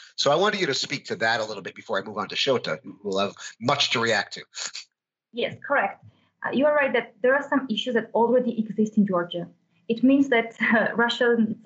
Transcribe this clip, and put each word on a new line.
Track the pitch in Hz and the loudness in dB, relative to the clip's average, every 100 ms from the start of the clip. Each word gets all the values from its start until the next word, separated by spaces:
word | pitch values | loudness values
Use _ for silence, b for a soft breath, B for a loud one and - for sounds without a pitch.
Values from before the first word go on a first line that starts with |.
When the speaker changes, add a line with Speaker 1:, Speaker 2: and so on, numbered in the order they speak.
| B B | B B
Speaker 1:
So | 139 | 2
I | 156 | 4
wanted | 208 208 | 2 0
you | 160 | -2
to | 127 | -2
speak | 147 143 - | -4 -6 -6
to | 101 | -2
that | 113 113 | 0 0
a | |
little | 107 101 | -2 -8
bit | 101 | -12
before | 101 - 98 | -12 -6 -4
I | |
move | 110 104 | -4 -8
on | 95 | -6
to | 90 | -2
Shota, | 139 120 85 - | 0 0 -2 -8
who | - - | -10 -12
will | 101 95 | -4 -2
have | 98 - B B | -2 -4 B B
much | 120 143 - | -2 0 0
to | 123 | 0
react | 117 104 - - | 0 0 -2 -10
to. | - B B B B _ _ _ _ | -16 B B B B _ _ _ _
Speaker 2:
Yes, | 233 208 - - | -6 -6 -6 -2
correct. | 269 196 - 107 b b b - | -2 -2 -6 -20 b b b -4
Uh, | |
you | 240 294 | 0 2
are | 294 | 2
right | 262 | 2
that | 233 233 _ | 0 -4 _
there | 254 | 2
are | 285 277 | 2 2
some | 285 - | -2 -2
issues | 202 254 226 | -4 -2 -2
that | 226 | 0
already | 220 233 254 226 220 | 2 4 2 2 -2
exist | - - 214 214 | -2 0 0 2
in | 190 | 2
Georgia. | 175 170 175 170 _ _ _ - | 2 -2 -6 -10 _ _ _ -6
It | 226 | 2
means | 262 277 269 | 4 6 4
that, | 233 226 - | 2 0 -2
<laughs> | |
uh, | 226 220 - 214 | 2 2 2 0
Russians | 233 - 240 233 208 - | 0 2 2 4 2 -2